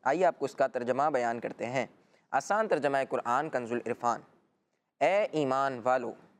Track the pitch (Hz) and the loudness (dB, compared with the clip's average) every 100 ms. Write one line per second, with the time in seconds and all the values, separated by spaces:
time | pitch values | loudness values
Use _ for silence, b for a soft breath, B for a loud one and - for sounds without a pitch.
0 | 127 156 180 139 139 - 135 127 120 127 | 2 4 2 2 -6 0 -2 0 -2 0
1 | 147 135 117 117 - - 113 131 117 - | 2 2 0 -2 -8 -8 -4 -2 -4 -8
2 | b b b 165 - 208 220 170 143 139 | b b b -4 0 -2 2 2 2 0
3 | 135 131 117 123 156 131 120 120 - 123 | 0 -4 0 0 0 -4 -2 -4 -4 -2
4 | 120 110 - _ _ _ _ _ _ _ | 0 -2 -6 _ _ _ _ _ _ _
5 | 143 196 208 156 139 131 139 127 117 131 | 2 2 0 0 0 2 0 0 0 2
6 | 117 - - _ | 0 -10 -18 _